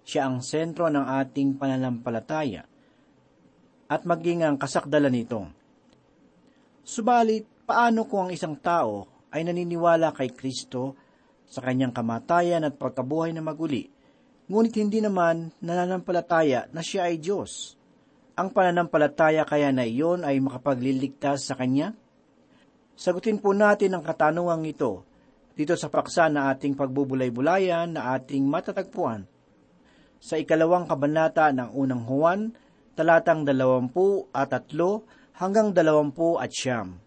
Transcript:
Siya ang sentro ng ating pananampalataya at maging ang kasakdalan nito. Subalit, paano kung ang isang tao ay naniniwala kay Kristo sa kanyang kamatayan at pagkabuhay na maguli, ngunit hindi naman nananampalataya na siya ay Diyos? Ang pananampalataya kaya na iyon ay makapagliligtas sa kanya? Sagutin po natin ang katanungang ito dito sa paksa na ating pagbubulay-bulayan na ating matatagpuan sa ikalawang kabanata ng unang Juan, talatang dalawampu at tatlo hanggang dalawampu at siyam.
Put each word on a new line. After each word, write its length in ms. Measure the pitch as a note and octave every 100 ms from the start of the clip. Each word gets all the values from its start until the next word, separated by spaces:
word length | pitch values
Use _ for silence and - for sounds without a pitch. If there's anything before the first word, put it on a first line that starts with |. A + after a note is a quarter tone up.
Siya 240 | - D#3 C3+
ang 160 | B2+
sentro 480 | B2 D#3 E3 D#3 E3+
ng 160 | D3 C3
ating 560 | C3+ C3 C#3+ C#3 C3+
pananampalataya 1040 | C3+ C3 B2+ A#2+ B2 A2+ - D#3 D3 E2+ - _ _ _ _ _ _ _ _ _ _ _ _
at 160 | D3+
maging 400 | F3 E3 E3 E3+
ang 160 | D#3 C#3
kasakdalan 560 | C#3 F3+ C#3 D3+ C#3+
nito. 320 | B2 A2+ A2+ E2 - _ _ _ _ _ _ _ _ _ _ _ _
Subalit, 640 | - - A3 A#3+ A3+ A3 G#3+ _ -
paano 400 | A3+ A#3+ A3+ A3
kung 160 | G3+ F3+
ang 60 |
isang 240 | E3 E3+ C#3+
tao 480 | F3+ E3+ A#2+ G2+ F#2+ _ _
ay 160 | D3 E3+
naniniwala 640 | F3 F3 E3+ E3+ E3 D#3+
kay 240 | D3 C3
Kristo 640 | - C3+ B2+ - B2+ C4+ C4+ _ _ _ _ _
sa 160 | -
kanyang 320 | B2+ B2+ C3
kamatayan 720 | A#2 A#2 A#2 - E3+ F3 E3+ D3+
at 160 | C#3+
pagkabuhay 480 | C3 C3 B2+ D#3+ E3
na 160 | E3 D#3
maguli, 480 | D#3 D#3+ A#2+ - _ _ _ _ _ -
ngunit 240 | G3+ A3+ G#3+
hindi 240 | G#3 A3 G#3+
naman 480 | F#3 E3+ E3 E3 _
nananampalataya 1120 | E3+ F3 F3+ F#3 F3+ F3 E3+ E3+ D#3 B2 -
na 80 | D#3+
siya 240 | E3 G3 F3
ay 160 | E3
Diyos? 560 | D#3 G3 G#2 - - _ _ _ _ _ _ -
Ang 160 | F#3+ G3+
pananampalataya 880 | F3+ F3 E3+ D#3+ D3 D3+ D#3 D#3 D3
kaya 240 | D3 C#3+
na 160 | C3 A#2
iyon 400 | A#2 E3 F3+ D3+
ay 160 | C#3
makapagliligtas 1040 | C3+ B2+ C#3+ B2+ B2+ C3 C3+ - C#3 C#3 -
sa 80 |
kanya? 400 | C3 B2+ C3+ F3 A3+ _ _ _ _ _ _ _ _ _ -
Sagutin 400 | - F3+ A3 G#3
po 160 | G3+
natin 400 | G3 G#3 G#3 G3
ang 80 | F#3
katanungang 640 | D3+ D#3 D#3 E3 F3 D#3+ D#3+
ito 400 | D3 C3 F#2 - _ _ _ _
dito 240 | - D3+ E3
sa 160 | D3+
paksa 320 | D#3 - - D#3+
na 240 | D3 C#3
ating 240 | C3+ C#3+
pagbubulay-bulayan 1200 | C#3 C#3 C3 C3+ C3 B2+ A#2+ C#3+ F#3+ F#3 E3+ E3+
na 240 | D#3+ D3+ -
ating 320 | C3 C#3 C3+
matatagpuan 800 | D#3+ F#3 G3 F#3+ - D3+ A2 F#2 _ _ _ _ _ _ _ _ _
sa 160 | - D#3
ikalawang 480 | D3 D#3 E3 F3 E3
kabanata 640 | D3 C#3+ D#3 D#3+ D#3+ D#3
ng 240 | C3 A#2
unang 320 | C3+ C3+ B2 A#2
Juan, 480 | C3+ E3 F#3+ A3 - _ _ _
talatang 480 | - D#3+ E3 E3 D#3
dalawampu 880 | C#3+ C3 C3 B2+ B2+ F3 F#3+ G3 -
at 240 | B2+ C3+
tatlo 480 | B2+ - D3 F3 G#3+ - - _ -
hanggang 320 | F#3 G#3 G#3+
dalawampu 640 | F3+ D#3+ D3+ D3 C#3 E3+ E3
at 160 | B2
siyam. 480 | - C3 A#2+ F#2+ F2+